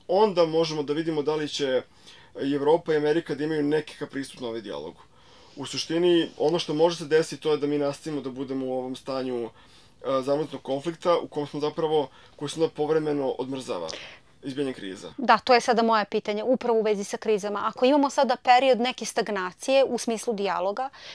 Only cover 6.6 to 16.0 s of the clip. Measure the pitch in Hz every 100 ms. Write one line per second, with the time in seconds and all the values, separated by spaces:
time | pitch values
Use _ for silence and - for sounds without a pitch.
6.6 | - 151 170 165 156 156 160 143 156 151
7.6 | 143 147 143 139 160 147 127 123 135 135
8.6 | 131 127 127 131 - 135 131 123 113 -
9.6 | - - - _ 123 135 127 143 151 131
10.6 | - 139 151 165 180 170 - - 147 151
11.6 | 151 151 156 156 131 - - - 147 160
12.6 | 160 - 151 160 151 147 135 - 131 131
13.6 | 123 98 82 80 - - _ _ - 131
14.6 | 139 127 98 95 85 - 254 226 - 240
15.6 | - 226 226 220